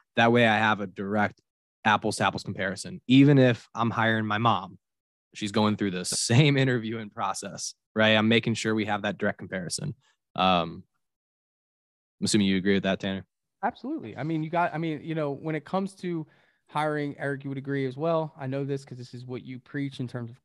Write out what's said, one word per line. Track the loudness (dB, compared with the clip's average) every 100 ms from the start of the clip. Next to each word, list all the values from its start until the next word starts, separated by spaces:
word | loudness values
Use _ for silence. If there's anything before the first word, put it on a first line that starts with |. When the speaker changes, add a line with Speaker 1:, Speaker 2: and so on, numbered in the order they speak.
| _ 2
Speaker 1:
That | 6
way | 6 6
I | 4
have | 2 0
a | -2
direct | -8 -2 0 0 -2 _ _ _ _
apples | 2 2 2 0
to | -2
apples | -2
comparison. | -8 -6 -6 -6 -10 -8 4
Even | 8 8 8
if | 6 4 -4
I'm | -4 -2
hiring | 0 0 0 0
my | 0
mom, | 2 2 -2 -16 _ _ _ _ _
she's | -8 -4
going | 2 2 2
through | -2
the | -2 -4
same | -4 2 4 6 4
interview | 2 0 -4 -8
and | -10
process, | -6 -6 -4 -8 -10 -12 -12 _ 2
right? | 4 6
I'm | 6
making | 4 2 -2
sure | -2 -2
we | -2
have | -2
that | -4 -4
direct | -4 -4
comparison. | -8 -8 -6 -8 -8 -10 _ _ _ 0
Um, | 2 2 0 -6 -18 _ _ _ _ _ _ _ _ _ _ _ _ -8
I'm | 0
assuming | 2 4
you | 2
agree | 2 2
with |
that, | 2 -2
Tanner. | -4 -6 -10 _ _ _
Speaker 2:
Absolutely. | -8 -6 -8 -10 -10 -8
I |
mean, | -6 -4
you | -2
got, | -2 -2
I | -2
mean, | -6 -6
you | -6 -4
know, | -4
when | -6 -6 -8
it | -4
comes | -4 -4 -8
to | -8 -6 -8 _ _ _ _
hiring, | -4 -2 -2 -4 -6
Eric, | -6 -6
you | -8
would | -10
agree | -6 -4 -4
as | -4
well. | -2 -2 -4 -8
I | -8
know | -6
this | -4 -6 -8
'cause | -16
this | -16
is | -16 -12
what | -12
you | -12 -16
preach | -10 -6 -6 -6
in | -8
terms | -8 -10
of | -14